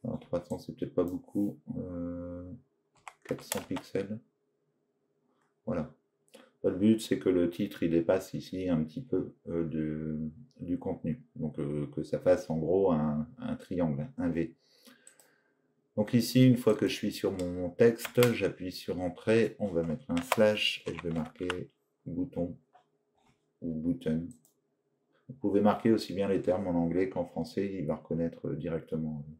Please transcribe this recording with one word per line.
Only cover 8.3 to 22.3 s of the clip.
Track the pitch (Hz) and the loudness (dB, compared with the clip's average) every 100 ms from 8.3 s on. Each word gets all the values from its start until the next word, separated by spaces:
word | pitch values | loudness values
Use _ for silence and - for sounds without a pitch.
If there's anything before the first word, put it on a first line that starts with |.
| 78 | -10
ici | - 90 92 | -8 -6 0
un | 82 | 0
petit | 78 - | 0 -6
peu, | - 92 82 - - | -4 -4 -4 -10 -6
euh, | 85 | -2
de, | 80 78 78 78 78 78 78 78 - _ | -2 -2 -2 -4 -6 -6 -6 -10 -20 _
du | 87 90 | -4 -4
contenu. | 98 87 82 76 - - | -4 -6 -4 -6 -8 -8
Donc, | 76 71 | -8 -4
euh, | 73 73 71 - | -4 -4 -4 -6
que | |
ça | 76 - | -4 0
fasse | - 87 - | 4 4 2
en | 80 | -4
gros | 78 92 98 | 2 4 4
un, | 80 76 76 76 - | 4 2 -2 -4 -8
un | 76 78 | -8 -8
triangle, | - 87 85 69 73 - | -6 -2 0 -2 -6 -4
un | 87 | -2
V. | 80 82 - _ _ - - _ _ _ _ _ _ _ _ _ - | 0 -2 -6 _ _ -20 -20 _ _ _ _ _ _ _ _ _ -4
Donc | 104 | 2
ici, | 123 113 127 131 | 2 4 8 8
une | 120 | 8
fois | - 107 | 6 4
que | 98 | 2
je | |
suis | - 104 | 0 -4
sur | 90 101 | -2 -2
mon | 95 87 90 90 | -2 -4 -4 -6
texte, | - 117 117 - - 120 | 6 6 6 -2 4 4
j'appuie | 107 95 - 90 | 4 -2 -2 -10
sur | - - 87 | -10 -6 -4
entrée, | 90 - - 113 107 - | -4 -4 2 4 4 0
on | 104 | -2
va | 85 | -2
mettre | 82 78 - | -2 -4 -2
un | 85 | -4
slash | - - 107 107 - - - | -2 4 4 4 -2 -4 -8
et | 90 | -8
je | |
vais | 87 82 | -6 -4
marquer | 78 - 90 90 - _ _ _ - | -6 -6 -6 -6 -8 _ _ _ -10
bouton | 87 90 | -6 -6